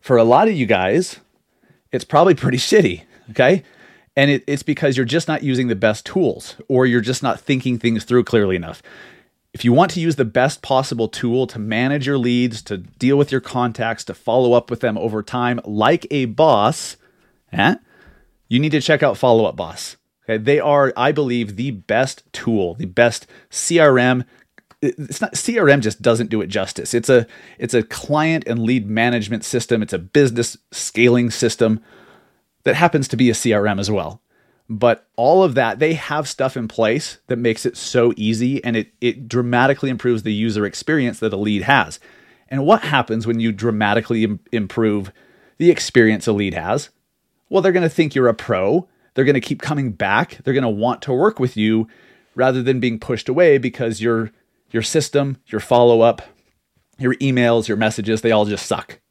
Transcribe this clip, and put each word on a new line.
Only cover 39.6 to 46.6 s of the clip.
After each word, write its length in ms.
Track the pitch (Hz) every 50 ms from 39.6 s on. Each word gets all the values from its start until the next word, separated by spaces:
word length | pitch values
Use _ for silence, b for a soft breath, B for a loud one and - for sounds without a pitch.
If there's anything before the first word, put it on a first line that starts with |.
| 127 139 143 - - 135
improves 320 | 127 110 - 123 120 110
the 100 | 101 110
user 320 | 107 104 110 113 104 107 104
experience 540 | 98 - - - - 156 156 131 120 - -
that 140 | 110 110
a 40 | 104
lead 260 | 98 104 107 104 101
has. 360 | 87 - 143 131 95 78 - - b b b b b b b b b b
And 160 | 131 139 135
what 180 | 151 214 -
happens 440 | - 147 - 135 117 - 110 113 107
when 140 | 113 120 113
you 100 | 113 117
dramatically 720 | 107 98 110 120 110 107 107 101 107 117 107 - 120 110
im-, 160 | 110 104 104 90 _ _
improve 600 | - 113 104 92 - - 113 110 104 104 98 95 b b b b b b b b b b
the 100 | 165 175
experience 600 | 165 - - - - 123 113 110 107 98 - -
a 40 |
lead 220 | 107 101 104 98 87
has? 360 | 87